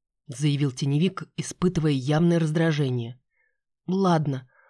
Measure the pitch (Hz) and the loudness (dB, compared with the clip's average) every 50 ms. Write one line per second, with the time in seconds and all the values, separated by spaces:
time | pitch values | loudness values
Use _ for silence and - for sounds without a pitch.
0 | _ _ _ _ _ - 127 117 147 151 143 139 147 139 123 - 151 139 143 147 | _ _ _ _ _ -14 -6 -2 0 0 2 2 0 -2 -2 -2 -2 0 0 2
1 | 170 190 185 - - - _ - 160 - - - - 180 180 165 151 156 143 135 | 0 0 -2 -4 -14 -14 _ -12 -10 -10 -6 -2 -2 0 0 0 0 0 0 0
2 | 123 135 147 156 175 170 170 170 165 156 151 165 165 165 156 147 147 131 123 123 | 0 0 2 2 4 4 2 2 0 0 0 0 0 0 0 0 0 -2 -2 -4
3 | 117 117 123 - _ _ _ _ _ _ _ _ _ _ _ _ _ - 185 190 | -4 -6 -10 -16 _ _ _ _ _ _ _ _ _ _ _ _ _ -4 0 0
4 | 196 185 175 160 151 143 135 131 - _ _ _ _ _ | 2 2 2 2 0 0 -4 -6 -6 _ _ _ _ _